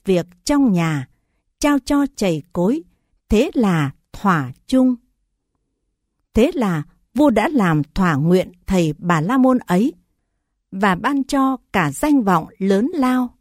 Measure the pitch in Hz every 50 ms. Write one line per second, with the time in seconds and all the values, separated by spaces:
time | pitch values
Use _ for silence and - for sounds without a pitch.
0 | - - 185 170 165 - _ _ - - - 285 277 240 190 170 165 160 156 143
1 | 131 - _ _ _ _ _ _ _ _ _ - - 294 285 277 - - 294 285
2 | 285 269 _ - 220 190 165 151 - _ - 180 175 202 269 330 339 _ _ _
3 | _ _ _ _ _ - 226 208 269 359 - 269 226 196 175 160 143 143 - _
4 | _ _ - - - 202 180 156 135 123 - _ _ - - 262 262 254 247 233
5 | _ _ _ _ _ _ _ _ _ _ _ _ _ _ _ _ _ _ _ _
6 | _ _ _ _ _ _ - 220 233 330 - 277 233 196 175 151 143 - _ _
7 | _ _ - 240 302 294 220 220 208 320 302 262 196 175 160 151 143 - - -
8 | 190 175 156 135 147 165 180 185 170 - - _ - - 190 185 170 156 151 -
9 | - 175 175 156 151 190 262 269 254 262 254 247 - - 180 180 226 302 - _
10 | _ _ _ _ _ _ _ _ _ _ _ _ _ _ - 190 208 202 185 175
11 | 214 254 285 277 262 - 285 277 269 269 269 - _ _ - 202 170 143 139 -
12 | - 311 294 277 220 196 180 165 165 - - - 190 196 196 190 226 311 381 311
13 | 262 254 254 254 247 240 _ _